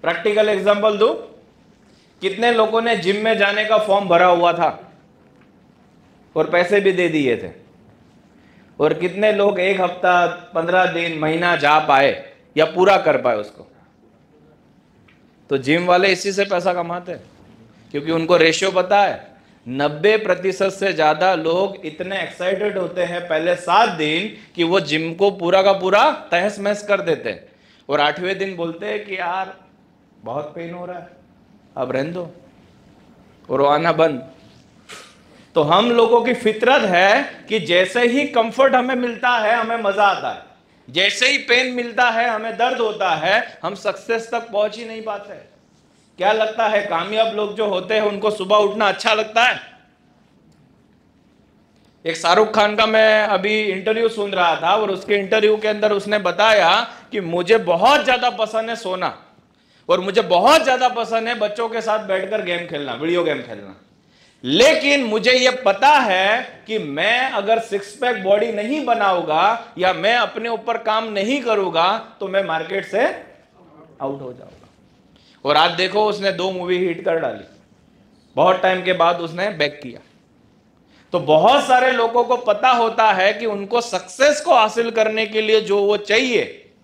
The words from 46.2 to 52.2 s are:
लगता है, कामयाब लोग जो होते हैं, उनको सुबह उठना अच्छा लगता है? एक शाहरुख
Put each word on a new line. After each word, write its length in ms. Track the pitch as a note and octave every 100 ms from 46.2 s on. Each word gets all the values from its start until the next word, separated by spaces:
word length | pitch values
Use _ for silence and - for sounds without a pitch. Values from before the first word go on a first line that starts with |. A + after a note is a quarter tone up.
| F#3
लगता 360 | A3 A3 A3 A3
है, 140 | G#3+
कामयाब 540 | G3+ E3+ F3+ A3 A3+ G#3
लोग 200 | G#3 G3
जो 120 | G#3+
होते 260 | F#3 F3+
हैं, 80 | A3
उनको 300 | G#3+ G3+ G#3+
सुबह 240 | G#3 F#3 G#3+
उठना 300 | G3+ G#3+ G#3
अच्छा 260 | F#3 A#3
लगता 300 | G#3+ A3 A3+
है? 160 | B3 G3+ - - _ _ _ _ _ _ _ _ _ _ _ _ _ _ _ _ _ _ _ _ _ _ E3
एक 120 |
शाहरुख 360 | D#3+